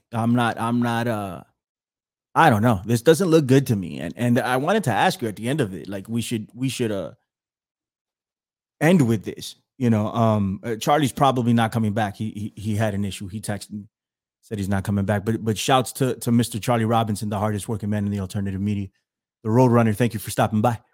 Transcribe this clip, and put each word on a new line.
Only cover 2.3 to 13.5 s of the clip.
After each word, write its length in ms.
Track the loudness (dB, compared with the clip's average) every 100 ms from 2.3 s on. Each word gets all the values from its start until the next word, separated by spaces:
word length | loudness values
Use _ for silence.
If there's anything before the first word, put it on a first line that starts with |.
| 4
I 140 | 6
don't 120 | 6
know. 200 | 4 2 0
This 160 | 2
doesn't 260 | 4 4 4
look 180 | 4 6
good 200 | 4 4
to 80 | -2
me. 240 | -4 -8
And, 140 | -8 -2
and 240 | 0 2
I 180 | 2 0
wanted 260 | 0 0 0
to 60 |
ask 280 | 0 0 0
you 60 | -6
at 80 | -6
the 140 | -4
end 100 | -2
of 120 | -2
it, 160 | -6 -10
like, 180 | -12 -6
we 140 | -6
should, 260 | -4 -6 -6
we 160 | -6 -6
should, 220 | -4 -4
uh, 200 | -4 -8 -12 _ _ _ _ _ _ _ _ _ _ _ _ _ _ _ 0
end 260 | 4 6 4
with 160 | 0 -4
this, 300 | -12 -14 -18 _ -2
you 120 | 2
know, 180 | 2 0
um, 500 | 2 2 2 0 -4
uh, 120 | -8 -4
Charlie's 360 | 0 2 2
probably 420 | 2 2 2 2
not 180 | 2 2
coming 220 | 0 -2
back. 220 | -2 -4 -4
He, 380 | -8 -8 -10 -8
he, 60 |
he 140 | -4 -2
had 180 | -2
an 120 | -2 -6
issue. 220 | -8 -10
He 140 | -10
texted 300 | -8